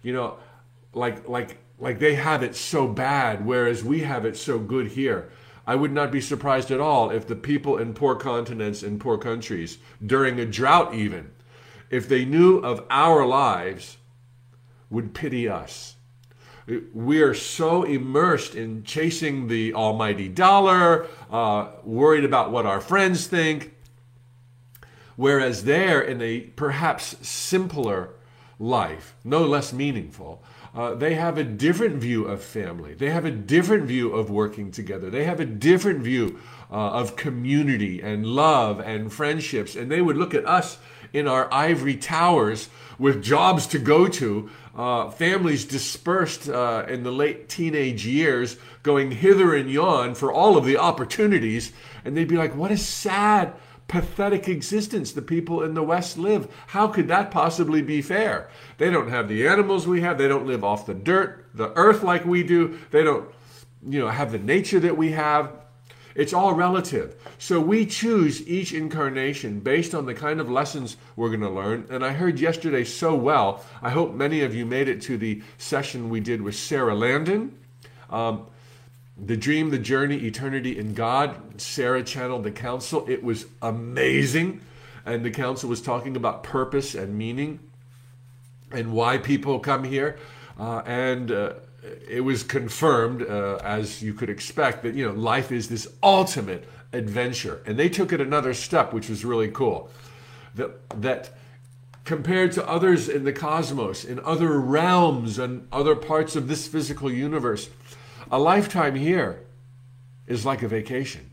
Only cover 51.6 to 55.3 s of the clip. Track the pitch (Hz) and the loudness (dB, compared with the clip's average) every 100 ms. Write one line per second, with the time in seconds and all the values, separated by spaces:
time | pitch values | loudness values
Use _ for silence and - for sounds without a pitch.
51.6 | - - - - - 147 160 170 156 139 | -6 -14 -20 -14 -6 -2 2 2 0 -2
52.6 | 190 202 - - 208 190 208 214 175 - | 0 0 -2 -4 -2 2 4 4 2 -6
53.6 | - - - 175 170 - 202 196 196 170 | -20 -20 -4 -2 -2 0 2 2 0 -4
54.6 | - 208 208 214 135 147 127 | -2 -2 -2 -4 -4 -8 -2